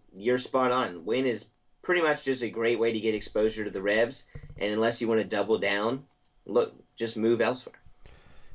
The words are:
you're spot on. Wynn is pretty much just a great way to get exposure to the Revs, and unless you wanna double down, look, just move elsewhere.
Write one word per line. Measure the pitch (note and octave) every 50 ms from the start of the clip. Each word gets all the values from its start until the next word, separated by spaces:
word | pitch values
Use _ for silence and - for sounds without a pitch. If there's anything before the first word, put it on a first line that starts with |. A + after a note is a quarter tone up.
| _ - -
you're | F#2+ G2+ A#2+ B2
spot | B2+ B2+ - - C3 B2+ B2+
on. | B2 B2+ A#2+ F#2+ F2+ E2+ D#2+
Wynn | G#2 A2+ B2+ C3+
is | C3 A2+ G2+ - - _ _ _ _ _ _
pretty | - - F3 F3 E3
much | D3+ D3 - -
just | C3+ C3 B2+ B2
a | G#2+
great | F#2 A2+ A2+ A#2 A#2+
way | G#2+ A2+ A#2 A2+
to | A2
get | G#2 A2+ G#2+
exposure | G#2+ - - - G#2+ G#2+ A2 G#2+ A2 G#2
to | G#2
the | F#2+ G2
Revs, | F#2+ G2+ G#2 A2 A#2 B2 C3+ - - - - - - - -
and | - F#2+ G#2
unless | G#2+ A2 A2+ A#2 A#2 -
you | A#2
wanna | A2 A2+ A2 G2+
double | F2+ G#2+ G2+ G2 G#2 A2
down, | F#2+ F#2+ G2+ G2+ G2+ G#2+ A#2 C3 C3+ - - _ _ - - _ _ -
look, | - G2+ A#2+ A2+ - - - - _ _
just | - A2+ A2+ -
move | A2 A2 A2+ A#2+ A2
elsewhere. | A2+ A#2 C3 - - - - - - - - _ - - - - - - - - - -